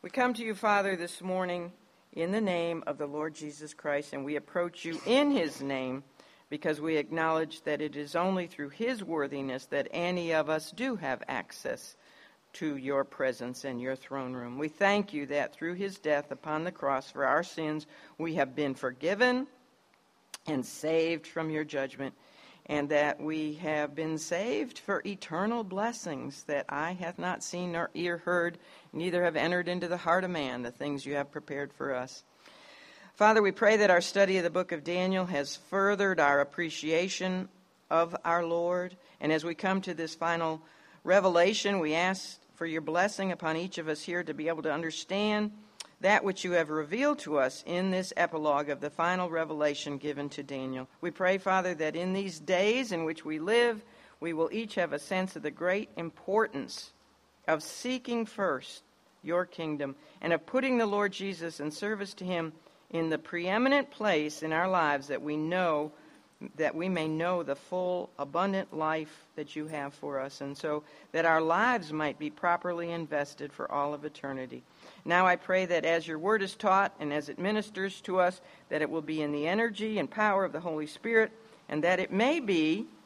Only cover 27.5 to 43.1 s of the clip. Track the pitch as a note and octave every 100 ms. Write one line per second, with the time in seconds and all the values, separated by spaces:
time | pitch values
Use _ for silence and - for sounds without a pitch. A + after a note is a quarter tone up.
27.5 | F3 F3+ E3+ E3+ - F3 E3+ E3+ F3+ E3+
28.5 | E3 - - - D3+ F3 F3 F3 D#3 D3+
29.5 | F3+ F3 F3+ F3 F3 E3+ F3 F#3 E3+ C3+
30.5 | B2 A#2+ B2 C#3+ C#3+ C3+ C#3+ C#3+ D3+ -
31.5 | C#3+ C#3+ - C#3 B2+ C3 - _ _ -
32.5 | - - - - - - - G#3 A3 G3+
33.5 | F#3+ G#3+ A3 G#3 F3+ E3+ G3 G3 F#3+ E3+
34.5 | E3+ F3+ E3 C#3+ F3+ F#3 F#3+ F3+ D#3+ C#3+
35.5 | - - G3 G3 G3+ G3+ F3 C#3+ C#3 C#3+
36.5 | - E3+ - D3+ D#3+ F#3 - F#3 F#3 F#3
37.5 | _ _ _ _ - E3+ F3 - E3+ E3+
38.5 | E3+ F3 F3+ F3+ F3+ - - D3+ D#3 E3
39.5 | E3+ F#3+ F#3+ F#3+ D#3+ D#3+ - E3 E3+ E3
40.5 | D#3+ - - - - - F#3+ F#3+ E3+ F3+
41.5 | G#3+ G3+ G3 D#3 D#3 F3+ F#3+ - - _
42.5 | - E3 D#3+ D3+ E3 G3+